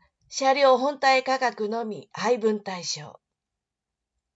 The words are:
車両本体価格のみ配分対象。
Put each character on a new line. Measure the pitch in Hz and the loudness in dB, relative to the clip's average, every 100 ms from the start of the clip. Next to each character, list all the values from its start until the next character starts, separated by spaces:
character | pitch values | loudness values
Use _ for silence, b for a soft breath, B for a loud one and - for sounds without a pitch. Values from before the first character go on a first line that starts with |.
| _ _ _ | _ _ _
車 | - 269 | -2 0
両 | 277 269 247 | 4 6 4
本 | 262 - | 2 0
体 | 277 262 | 2 2
価 | 262 262 | 0 -2
格 | 247 220 208 | -2 -4 -6
の | 226 220 | -6 -6
み | 165 - | -10 -14
配 | 170 202 247 | -6 -2 0
分 | 214 214 | 0 -2
対 | 202 180 | -6 -10
象。 | 160 151 147 - _ _ _ _ _ _ _ _ _ _ _ | -8 -10 -12 -20 _ _ _ _ _ _ _ _ _ _ _